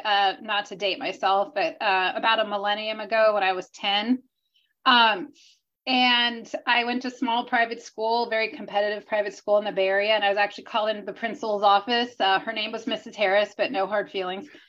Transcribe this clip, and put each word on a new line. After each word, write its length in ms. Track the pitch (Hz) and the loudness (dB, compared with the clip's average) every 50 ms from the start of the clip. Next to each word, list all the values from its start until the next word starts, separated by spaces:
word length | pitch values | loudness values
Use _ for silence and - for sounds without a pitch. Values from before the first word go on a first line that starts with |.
| - | -2
uh, 300 | 214 202 202 202 190 185 - | 0 2 2 2 2 0 -2
not 240 | 220 214 208 202 208 | -6 -4 -4 -4 -4
to 100 | - 208 | -6 -8
date 240 | 175 208 190 180 - | -4 -4 -4 -4 -2
myself, 540 | 147 170 190 - - 190 196 196 202 196 - | -4 -6 -6 -2 0 2 2 2 0 0 -2
but, 240 | 202 175 160 160 - | -2 -2 -2 -2 -2
uh, 300 | 220 208 190 185 185 180 - | 0 0 2 2 2 0 -2
about 240 | - - 226 226 220 | 0 0 2 2 2
a 80 | 214 | 0
millennium 540 | 208 208 202 196 202 208 214 214 220 220 220 | -2 -2 -4 -2 -2 -2 -2 -4 -8 -8 -8
ago 320 | 214 190 226 220 220 220 208 | -6 -2 2 4 4 4 4
when 80 | 208 | 2
I 100 | 190 190 | 2 0
was 160 | 190 185 185 - | 0 -2 -4 -10
ten. 520 | - - - 202 196 208 214 233 254 254 - _ _ _ _ _ _ _ _ _ _ _ - | -12 -6 -4 -2 0 0 2 0 0 -2 -2 _ _ _ _ _ _ _ _ _ _ _ 2
Um, 460 | 262 247 240 233 220 208 180 151 - - _ - - _ _ _ _ _ _ - | 4 6 8 6 6 4 0 -4 -12 -16 _ -20 -20 _ _ _ _ _ _ -4
and 600 | 262 254 254 254 247 240 240 240 240 233 233 220 - - - - | 0 2 4 4 4 4 4 2 0 -2 -6 -12 -10 -10 -6 -2
I 180 | 247 240 240 233 | 0 0 2 2
went 160 | 240 240 247 | 0 -2 -2
to 80 | 247 247 | -4 -6
small 360 | 247 - 262 233 226 240 240 | -6 -4 -2 0 0 0 -2
private 340 | - 254 233 233 226 233 233 | 0 0 0 0 0 -4 -12
school, 480 | - - - - 220 220 226 240 240 202 | -14 -16 -10 -4 -2 0 0 0 0 0
very 200 | 226 220 220 214 | 0 -2 -2 -2
competitive 580 | - 208 208 - 202 202 208 208 208 208 - | -6 -10 -10 -4 -2 0 0 0 -2 -6 -6
private 260 | - 220 208 208 208 | -4 -2 -2 -2 -2
school 240 | 202 - - - 208 | -6 -8 -2 2 2
in 80 | 208 208 | 2 2
the 80 | 208 | 0
Bay 160 | 185 196 190 190 | -2 0 0 2
Area, 240 | 196 202 202 214 | 2 2 2 2
and 100 | 220 208 | 2 2
I 60 | 202 202 | 2 2
was 80 | 196 | 2
actually 280 | 208 208 202 - - - | 2 0 -2 -2 -10 -12
called 260 | - - 226 214 214 | -4 -2 -2 0 0
into 160 | 214 208 196 | -2 -4 -6
the 80 | 208 196 | -12 -10
principal's 480 | - 233 226 196 - - 220 208 202 | -8 -8 -8 -8 -6 -4 -4 -2 2
office. 520 | 208 202 202 202 196 247 240 233 240 240 - - | 4 4 4 4 2 2 0 0 0 -2 -2 -2
Uh, 200 | 202 190 190 185 | 0 2 2 0
her 120 | - 226 | 0 -4
name 200 | 220 220 214 220 | -6 -6 -6 -6
was 140 | 226 220 - | -8 -8 -6
Missus 300 | 247 226 - - 226 208 | -6 -6 -6 -8 -10 -4
Harris, 380 | - 214 185 190 208 208 208 - | 0 2 4 4 4 2 0 -2
but 160 | - 196 - | -4 -4 -2
no 140 | - 196 196 | 0 -2 -2
hard 240 | 190 214 208 196 - | -2 -2 -4 -4 -4
feelings. 360 | - 196 185 180 185 196 202 - - - - | -4 -6 -4 -4 -6 -8 -10 -16 -20 -20 -20